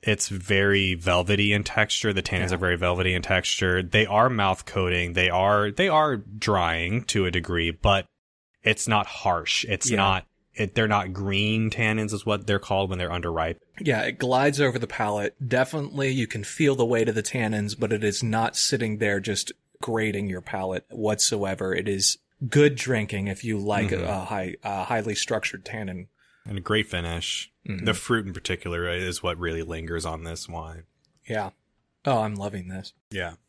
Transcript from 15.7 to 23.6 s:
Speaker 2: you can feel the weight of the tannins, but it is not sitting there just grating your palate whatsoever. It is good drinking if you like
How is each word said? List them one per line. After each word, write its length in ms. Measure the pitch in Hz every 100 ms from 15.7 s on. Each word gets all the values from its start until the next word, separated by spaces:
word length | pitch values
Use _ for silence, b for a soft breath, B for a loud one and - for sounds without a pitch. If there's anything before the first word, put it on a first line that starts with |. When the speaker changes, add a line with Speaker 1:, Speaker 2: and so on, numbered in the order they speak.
| 156 143 139 135
Speaker 2:
you 160 | 131 113
can 160 | 110
feel 300 | 101 - 151 131
the 80 | 117
weight 220 | 117 113
of 60 | 110
the 60 |
tannins, 560 | 107 127 110 110 104 98
but 140 | 113
it 120 | 107
is 180 | 107 98
not 340 | 117 110 113 -
sitting 420 | - 131 113 107
there 200 | 110 98
just 320 | 98 98 - - _ _
grating 460 | - 113 110 101 101
your 120 | 90
palate 440 | 87 101 95 92 -
whatsoever. 840 | - 107 107 - 107 98 95 95
It 140 | 90 98
is 300 | 98 95 - _ _ 131
good 280 | 147 147 131
drinking 500 | - 117 104 104 98
if 160 | 95
you 140 | 117
like 300 | 107